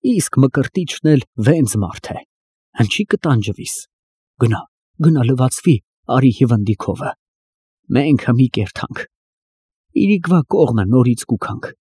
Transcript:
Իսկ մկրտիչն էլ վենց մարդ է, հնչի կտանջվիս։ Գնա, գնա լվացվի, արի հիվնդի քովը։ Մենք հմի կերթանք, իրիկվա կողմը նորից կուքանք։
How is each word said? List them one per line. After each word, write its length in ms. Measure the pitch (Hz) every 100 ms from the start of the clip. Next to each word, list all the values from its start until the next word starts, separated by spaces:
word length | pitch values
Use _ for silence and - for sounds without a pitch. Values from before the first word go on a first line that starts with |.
Իսկ 320 | 254 220 - -
մկրտիչն 720 | 135 - 131 190 170 - 156
էլ 140 | 147 - -
վենց 380 | 107 165 127
մարդ 340 | 110 90 - -
է, 100 | - - _ _ _ _
հնչի 300 | - 107 -
կտանջվիս։ 720 | 208 202 160 120 101 98 71 - - _ _ _ _ _
Գնա, 200 | 113 110 - _ _ -
գնա 220 | 165 151
լվացվի, 500 | 117 131 127 - - 110 _ _ -
արի 220 | 123 127
հիվնդի 440 | 110 123 113 104
քովը։ 380 | 104 - 87 - - _ _ _ _ _ _ _
Մենք 340 | 123 147 139
հմի 240 | - 120 127
կերթանք, 520 | - 101 - - - - _ _ _ _ _ _ _ _ -
իրիկվա 440 | 202 202 170 175
կողմը 400 | 139 - 139 113
նորից 400 | 95 127 123 117
կուքանք։ 440 | - 110 - 98 - -